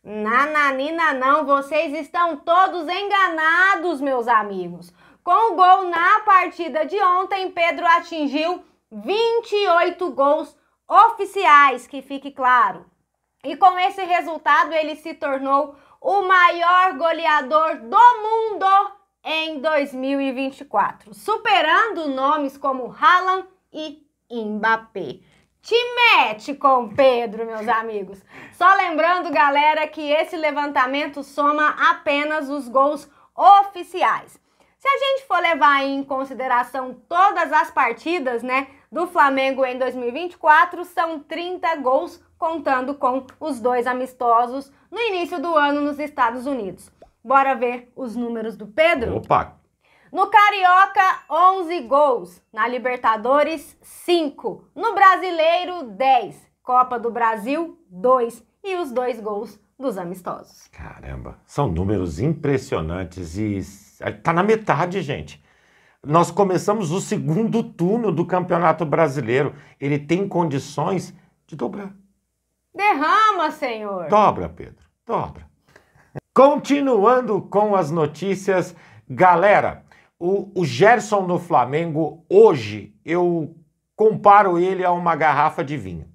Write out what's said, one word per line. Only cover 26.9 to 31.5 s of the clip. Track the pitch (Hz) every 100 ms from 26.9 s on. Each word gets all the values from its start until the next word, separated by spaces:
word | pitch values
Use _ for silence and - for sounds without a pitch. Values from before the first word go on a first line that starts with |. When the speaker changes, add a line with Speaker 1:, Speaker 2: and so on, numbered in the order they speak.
| 214 269 240 233 220 226
Speaker 1:
meus | 220 214
amigos. | 226 226 214 190 196 _ - -
Só | - 349
lembrando, | 392 370 311 330 359 339
galera, | 302 285 285 302 311 302
que | 311
esse | 294 302 349 349
levantamento | 311 285 294 285 254 277 302 285
soma | 277 - 285